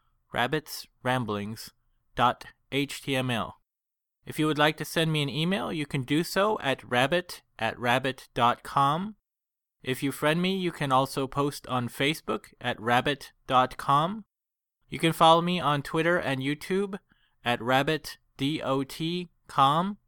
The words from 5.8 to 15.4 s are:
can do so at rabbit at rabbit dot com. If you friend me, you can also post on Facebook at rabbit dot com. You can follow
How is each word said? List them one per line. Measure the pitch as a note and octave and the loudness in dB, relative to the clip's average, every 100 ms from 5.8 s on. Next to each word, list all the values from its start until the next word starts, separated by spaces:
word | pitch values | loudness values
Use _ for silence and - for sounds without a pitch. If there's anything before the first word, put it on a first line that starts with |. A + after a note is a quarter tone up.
| D3 | -4
can | C#3+ | -4
do | B2 D3 | 0 0
so | E3+ - G3+ A3 | 0 0 0 0
at | C#3 C3 | -2 -4
rabbit | G#2+ B2 C3+ F3 F3 - - - | 0 2 2 2 -2 -10 -18 -4
at | A2+ - | -4 -2
rabbit | B2 B2+ C3 B2+ - | 2 2 0 -6 -8
dot | - A#2+ A#2 | 2 4 2
com. | - - C#3 D#3 G3+ G#3+ _ _ _ _ _ _ | 0 2 2 2 -4 -10 _ _ _ _ _ _
If | - C3 | -6 -4
you | C#3 | -4
friend | C3 D3+ E3 | -2 0 2
me, | F3+ F#3+ | 0 -2
you | F3 | -2
can | - C#3+ | -4 0
also | C3 C3 - C3+ | 2 2 -2 -4
post | - C#3+ - - | -2 -2 -4 -6
on | B2+ A#2+ | -4 -4
Facebook | - C#3 D#3+ - - - - | -2 -2 -2 -4 -6 -8 -8
at | B2 - | -6 -4
rabbit | G#2+ C#3+ D3 C#3+ - - - | 2 2 2 -2 -8 -14 2
dot | C3 B2+ - | 4 4 0
com. | - C#3+ E3 A3 - _ _ _ _ _ _ | 2 2 2 -2 -12 _ _ _ _ _ _
You | C3+ | -2
can | E3 | 0
follow | D#3+ E3 E3 | 6 8 8